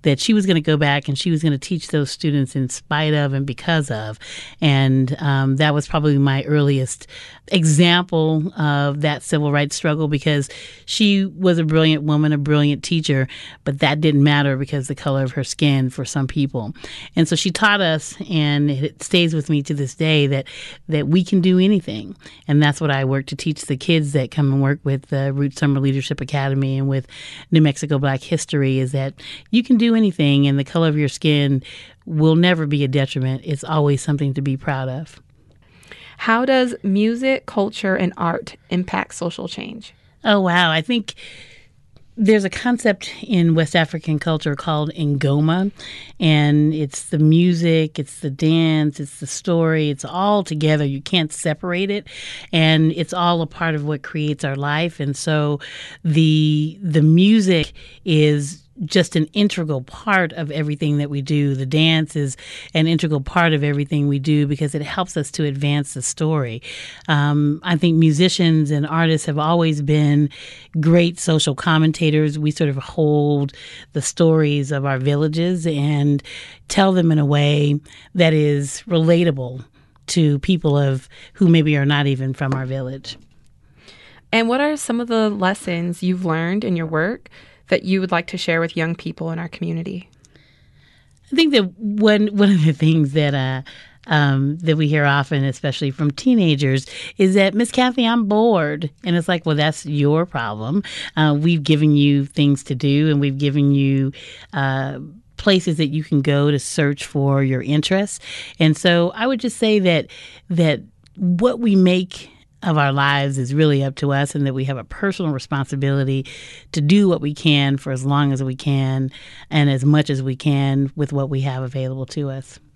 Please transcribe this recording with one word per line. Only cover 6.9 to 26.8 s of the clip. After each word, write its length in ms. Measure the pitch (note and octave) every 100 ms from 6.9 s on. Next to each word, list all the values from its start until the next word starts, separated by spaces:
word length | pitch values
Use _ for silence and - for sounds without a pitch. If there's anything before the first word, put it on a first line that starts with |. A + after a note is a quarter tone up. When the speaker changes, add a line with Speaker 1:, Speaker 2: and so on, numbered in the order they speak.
| - - - - - -
Speaker 1:
example 1040 | F#3+ D#3+ D3 F3 F3 F3+ E3 D#3 D#3+ D#3
of 480 | - D3+ C#3+ C#3+ C#3+
that 220 | D3+ D3
civil 280 | - D#3 D3
rights 240 | C#3+ D3 -
struggle, 320 | E3 D3+ D3+
because 400 | D3 D#3 D3 C3+ - - - -
she 400 | - G#3 G3 F#3+
was 320 | D#3+ F#3 E3
a 80 | D#3+
brilliant 380 | D#3+ D#3+ D#3
woman, 280 | D3 D3 D3+
a 60 | D3+
brilliant 440 | C#3+ D3+ D3 C#3
teacher, 460 | - E3 D#3 C3+ C3 - - - -
but 140 | C#3
that 200 | D3 D3+
didn't 240 | D#3+ C#3+
matter 320 | C#3+ D3 C#3 C3+
because 320 | C#3 C#3+ B2+
the 80 | B2+
color 280 | D3 C3+
of 80 | C3
her 120 | C3
skin 460 | B2+ - D3 C3+ C3
for 160 | C3 B2+
some 220 | C#3+ C3
people. 460 | - C3+ B2+ G#2+ - - - - -
And 120 | D#3+
so 80 | E3
she 160 | G3
taught 300 | E3 G#3+ G3+
us, 340 | F3 D#3 - - F#3+
and 420 | E3 D3 D3 D3
it 320 | C3+ D3+ -
stays 300 | - F3+ E3+
with 160 | D#3+ C#3+
me 140 | D3+
to 100 | C#3
this 220 | D3 C3+ -
day, 320 | D#3+ D3+ C#3+
that, 200 | C3+ - - - - -
that 220 | D#3 C#3
we 160 | F3 F3+
can 160 | G3
do 180 | F3+ F#3
anything. 560 | F#3+ G3+ - G#2+ G2+ G2 - - -
And 160 | D3
that's 160 | D3 C#3
what 120 | D#3
I 120 | C3+
work 220 | C3 C3+ C3+
to 100 | C#3
teach 300 | D#3+ D3 -
the 100 | C3+
kids 380 | - E3 D3
that 180 | C#3+ -
come 220 | - C#3+
and 80 | C3+
work 180 | C3+ C#3+ D3
with 220 | C3+ -
the 260 | C#3 C#3
Root 240 | C#3 C#3 -
Summer 240 | D3 C3+
Leadership 400 | C3+ C3+ C3 D3
Academy 560 | C3+ C#3+ C3+ C3+ C3+
and 100 | C3+